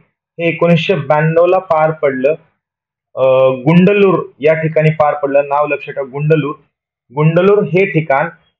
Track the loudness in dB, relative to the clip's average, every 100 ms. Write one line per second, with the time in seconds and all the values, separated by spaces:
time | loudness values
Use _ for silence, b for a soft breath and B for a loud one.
0 | _ _ _ -6 -4 -2 0 0 0 -2
1 | -2 0 0 2 2 0 0 0 0 -2
2 | -4 -2 -2 -4 _ _ _ _ _ _
3 | _ -2 0 2 2 0 2 4 4 4
4 | 2 0 -4 -2 0 0 -2 0 0 0
5 | -2 -2 -2 0 0 -2 -2 -6 -8 -10
6 | -10 -4 0 0 -2 -8 _ _ _ _
7 | _ -2 0 2 2 2 2 0 0 -2
8 | -2 -2 -4 -10 _